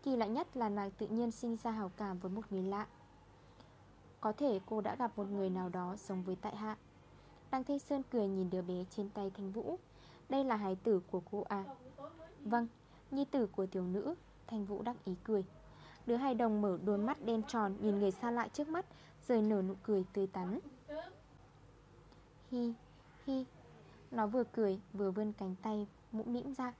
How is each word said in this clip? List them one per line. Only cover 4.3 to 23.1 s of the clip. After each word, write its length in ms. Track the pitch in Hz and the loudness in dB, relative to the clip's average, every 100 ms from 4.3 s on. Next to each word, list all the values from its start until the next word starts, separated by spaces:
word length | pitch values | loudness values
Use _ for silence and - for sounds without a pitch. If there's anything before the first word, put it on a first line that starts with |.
thể 280 | 214 285 196 196 | 2 2 2 0
cô 140 | 220 | -2
đã 160 | 196 247 | -2 0
gặp 220 | 240 208 | -2 -2
một 60 | |
người 260 | 202 202 190 | -2 0 0
nào 180 | 185 180 | 0 -2
đó 280 | 180 180 202 | -2 -4 -6
giống 260 | - 190 | -4 -4
với 140 | 180 185 | -2 -4
tại 200 | 214 208 | -4 -6
hạ." 200 | 214 214 - - - - - - - | -6 -6 -12 -20 -20 -20 -20 -20 -4
Đăng 140 | 262 | -2
Thanh 140 | 262 285 | 0 -2
Sơn 240 | - 277 262 | 0 -2 0
cười 180 | 247 202 | 2 2
nhìn 220 | 190 180 | 2 0
đứa 120 | 185 | 0
bé 220 | 180 180 185 | -2 -4 -4
trên 200 | - 202 | -4 -6
tay 200 | 208 196 | -4 -4
Thanh 220 | 196 196 | -4 -6
Vũ. 260 | 202 - 349 - - - - - | -4 -4 -6 -8 -20 -20 -20 0
"Đây 160 | 269 | 2
là 120 | 269 214 | 4 2
hài 200 | 202 190 | 2 2
tử 240 | 233 196 180 | 4 4 4
của 120 | 185 175 | -4 -4
cô 140 | 208 190 | -6 -2
à?" 160 | 202 190 269 254 - 285 - - - | -4 -4 -10 -14 -14 -14 -14 -18 -10
"Vâng, 240 | 285 233 233 - - - - | 0 2 0 -6 -20 -20 -6
nhi 140 | 269 | -2
tử 220 | 277 277 214 | 0 2 2
của 200 | - 190 | 2 -2
tiểu 180 | 190 | 0
nữ." 300 | 180 185 277 349 - - - | 0 0 -2 -4 -8 -20 -6
Thanh 180 | 220 | -4
Vũ 180 | 196 208 | -2 -2
đắc 140 | 226 240 | -4 -4
ý 100 | - 226 | -4 -6
cười. 200 | - 214 190 - - - - - - | 0 0 0 -10 -20 -20 -20 -12 0
Đứa 100 | 240 | 2
hài 180 | 269 | 4
đồng 280 | 233 233 214 | 4 4 4
mở 160 | 208 180 | 4 2
đôi 140 | 190 202 | 2 2
mắt 260 | 214 302 | 2 0
đen 180 | 226 226 220 | 0 0 2
tròn 280 | 233 202 196 | 2 2 2
nhìn 180 | 208 202 | 2 4
người 120 | 202 | 4
xa 200 | 190 240 | 2 -2
lạ 180 | 240 226 | 0 -2
trước 200 | - 294 | -2 -2
mắt, 180 | 330 - - - - - | -2 -4 -12 -20 -20 2
rồi 140 | 233 | 4
nở 200 | 214 208 | 6 4
nụ 120 | 185 196 | 2 -2
cười 220 | - 202 190 | 2 2 2
tươi 140 | - 190 | 0 0
tắn. 320 | 190 180 247 294 - - 302 359 - - - - - - - - - - - - - - | 0 -2 -2 -4 -16 -10 -8 -8 -14 -20 -20 -20 -20 -20 -20 -20 -20 -20 -20 -20 -20 -6
"Hi, 240 | 247 240 226 - - - | 0 0 -2 -12 -20 -20